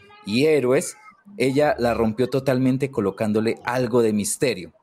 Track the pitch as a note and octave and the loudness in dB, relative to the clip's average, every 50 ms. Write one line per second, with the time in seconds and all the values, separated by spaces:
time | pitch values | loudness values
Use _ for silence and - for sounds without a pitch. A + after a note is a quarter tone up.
0 | - - - - - G2 G#2 B2 C#3+ D#3 D#3 C#3+ B2 B2 B2+ D#3 F#3 - - - | -16 -20 -20 -16 -8 -4 0 2 4 4 4 2 4 2 2 2 0 -2 -8 -14
1 | - - - _ _ - - G#2+ B2 C3+ C3 C#3+ D3 D3 - - A#2+ A#2 A#2 A2 | -20 -20 -20 _ _ -16 -6 -2 -2 0 2 2 2 2 2 0 0 0 0 0
2 | A2+ A2 G#2+ B2 B2+ B2 - C3+ C3 C#3 C3 B2+ C3 C3 C3 C3 C#3+ C3+ C3 - | 0 -2 0 -2 -2 -2 -2 -2 0 0 0 2 2 0 0 0 -2 -4 -2 -2
3 | G2+ F#2+ - - A2+ G#2+ G#2 A2 A2 A2+ - - - - B2 C3 B2+ A#2 A#2 B2 | -2 -2 -2 -2 -2 -2 0 0 0 -2 -4 -4 -6 -4 -2 -2 -2 2 2 2
4 | A#2 A2 G#2+ G#2 G2 - - - D3+ C3 A2 F#2 E2+ D#2+ - _ | 2 2 2 0 -2 -4 -4 -2 -2 -2 -2 -4 -8 -14 -18 _